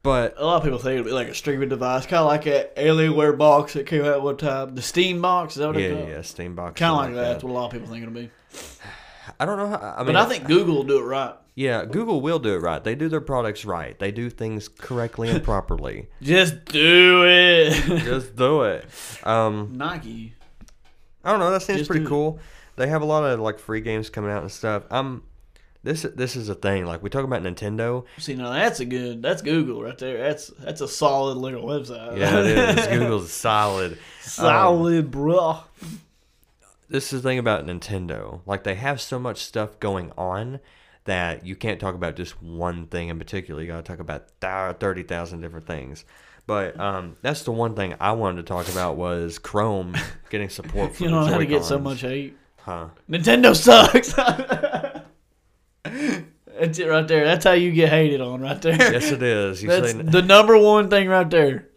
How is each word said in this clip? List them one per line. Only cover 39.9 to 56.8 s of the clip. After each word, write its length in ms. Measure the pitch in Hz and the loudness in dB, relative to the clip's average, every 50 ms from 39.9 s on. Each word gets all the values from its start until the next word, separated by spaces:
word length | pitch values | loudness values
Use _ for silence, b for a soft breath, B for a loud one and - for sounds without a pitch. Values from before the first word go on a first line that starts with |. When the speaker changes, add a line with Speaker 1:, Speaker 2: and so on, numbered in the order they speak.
| 98 92 87 - - - | -4 -4 -6 -10 -10 -8
Speaker 1:
on 420 | 90 92 92 98 113 123 135 135 b b b b b b b b b | -6 -6 -6 -6 -8 -10 -12 -16 b b b b b b b b b
that 400 | - 95 90 87 85 78 - - | -4 -2 -2 -2 -4 -6 -8 -10
you 80 | 90 95 | -14 -12
can't 240 | - - 110 98 - | -8 -6 -6 -6 -4
talk 140 | 101 95 90 | -6 -8 -6
about 220 | 87 87 82 73 | -6 -8 -8 -8
just 260 | 85 87 - - - | -8 -12 -12 -14 -18
one 440 | - 85 82 82 87 87 87 85 82 | -16 -14 -10 -6 -6 -6 -6 -8 -12
thing 220 | 78 - 87 85 85 | -10 -8 -8 -8 -8
in 100 | 85 82 | -10 -10
particular. 440 | 76 - - 95 90 - 78 73 | -10 -10 -10 -10 -10 -10 -12 -12
You 60 | 80 85 | -10 -10
gotta 140 | 85 82 | -12 -12
talk 160 | 80 - 90 80 | -12 -14 -14 -14
about 300 | - 78 76 73 - _ _ _ | -12 -12 -12 -12 -14 _ _ _
th-, 360 | - 92 92 95 95 92 85 - | -8 -6 -4 -4 -4 -6 -6 -4
thirty 220 | 107 98 92 92 | -4 -4 -4 -4
thousand 380 | 82 - 90 85 85 82 87 85 | -8 -8 -8 -8 -8 -10 -10 -12
different 240 | 82 82 82 80 80 | -14 -14 -14 -14 -12
things. 380 | - 85 76 65 65 73 - - b b b b b b b b | -10 -10 -10 -10 -14 -16 -18 -20 b b b b b b b b
But, 320 | - 107 101 98 87 - 82 | -6 -4 -4 -4 -6 -6 -6
um, 360 | 95 101 98 95 90 85 80 _ | -6 -6 -6 -6 -8 -12 -16 _
that's 200 | - 131 151 156 | -6 -6 -6 -6
the 100 | - 131 | -6 -6
one 220 | 113 113 117 113 107 | -4 -2 -4 -4 -2
thing 200 | 107 98 90 73 - | -4 -6 -6 -6 -4
I 120 | - 101 | -2 -2
wanted 260 | 110 113 110 95 90 87 | -2 0 -2 -4 -4 -6
to 40 | |
talk 260 | 82 82 95 87 87 90 | -8 -6 -6 -6 -6 -6
about 260 | 90 92 90 87 71 | -4 -4 -4 -4 -4
was 420 | 78 90 90 87 85 85 82 82 - | -4 -4 -4 -4 -4 -6 -6 -8 -12
Chrome 560 | - - - 104 107 113 104 95 90 87 87 - - - | -14 -6 -2 -2 0 0 -2 -4 -6 -6 -6 -6 -8 -8
Speaker 2:
<laughs> 180 | - - - - | -12 -16 -14 -8
Speaker 1:
getting 180 | - 104 101 95 | -6 -6 -6 -8
support 440 | - - 85 - - 101 98 - - | -10 -14 -12 -6 -4 -4 -4 -4 -4
for 80 | - 175 | -4 -2
Speaker 2:
You 60 | 165 | 0
Speaker 1:
the 40 | 165 160 | 2 2
Speaker 2:
know 60 | 151 | 2
how 120 | 151 151 170 | 2 2 0
to 80 | 156 | 0
get 160 | 143 147 143 - | 0 0 0 0
so 120 | - 147 139 | 0 -2 -2
Speaker 1:
Joy-Cons. 60 | 139 | -2
Speaker 2:
much 160 | 139 135 120 | -4 -6 -6
hate? 360 | 127 127 131 143 139 135 - _ _ _ _ _ | -6 -6 -6 -6 -8 -10 -14 _ _ _ _ _
Speaker 1:
Huh. 280 | - - 90 85 82 80 - _ _ - | -12 -10 -10 -10 -10 -14 -16 _ _ -8
Speaker 2:
Nintendo 440 | 160 175 156 233 233 247 247 240 190 | -6 -2 2 4 4 8 8 6 6
sucks! 600 | 165 - 240 233 226 208 - - 247 - - - | 8 10 10 12 12 10 8 6 4 2 4 -2
<laughs> 880 | 277 254 247 - - 262 - 262 - - - - - - 269 - 151 - - _ _ _ _ _ _ _ _ _ _ _ _ _ _ _ | 2 2 2 0 0 -2 -4 -4 -2 -2 -4 -4 -4 -6 -8 -10 -14 -18 -20 _ _ _ _ _ _ _ _ _ _ _ _ _ _ _
That's 920 | - 226 269 294 277 185 185 160 - _ _ _ - - - 165 165 160 | -12 -8 -4 -2 -2 -2 -4 -6 -14 _ _ _ -18 -4 -2 -2 -2 -2
it 80 | 170 | -2